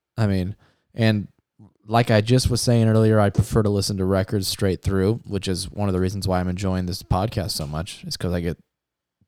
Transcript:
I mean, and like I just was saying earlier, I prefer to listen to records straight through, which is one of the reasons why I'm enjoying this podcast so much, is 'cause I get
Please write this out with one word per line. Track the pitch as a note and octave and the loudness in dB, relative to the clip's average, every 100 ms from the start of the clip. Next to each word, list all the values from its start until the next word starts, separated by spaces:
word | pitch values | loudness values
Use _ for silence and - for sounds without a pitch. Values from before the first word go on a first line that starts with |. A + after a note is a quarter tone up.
| _ - | _ -2
I | G#2 | 0
mean, | F#2+ F#2 - _ _ _ | 0 -2 -6 _ _ _
and | - A2+ G#2+ F#2+ _ _ _ G#2+ _ G#2 | 0 2 2 -2 _ _ _ -20 _ -2
like | A#2 A#2+ | 0 4
I | A2 | 4
just | G#2+ B2+ - | 4 2 2
was | A#2+ | 0
saying | - A#2 A2+ | 2 2 4
earlier, | A2 A2 A2 | 4 4 4
I | G2+ | 2
prefer | - G2+ A#2 | 2 0 2
to | G#2 | 2
listen | G2+ F#2+ G2 | 0 -2 -2
to | F#2 | 0
records | F#2+ F#2 G#2 F#2 | 0 0 -2 -4
straight | - G2+ E2+ | -2 -2 0
through, | - G2 F#2+ A#2 - | 0 2 2 0 -4
which | G2+ F#2+ | -6 -4
is | F2 F2 | -6 -6
one | - G2+ | -4 -2
of | |
the | F#2 | 0
reasons | F#2 G2 F#2+ | 0 -2 -2
why | F#2 | 0
I'm | F2+ | -2
enjoying | F2+ G2 F#2 F2+ | -2 -2 -2 -4
this | F#2 | -6
podcast | - F#2 F#2+ - E2 | -2 -2 -2 -4 -6
so | - D2 | -6 -6
much, | D2+ - - F2 | -6 -8 -10 -12
is | - | -8
'cause | F2+ | -4
I | F2 | -2
get | E2+ D#2 _ _ _ _ _ _ | -4 -6 _ _ _ _ _ _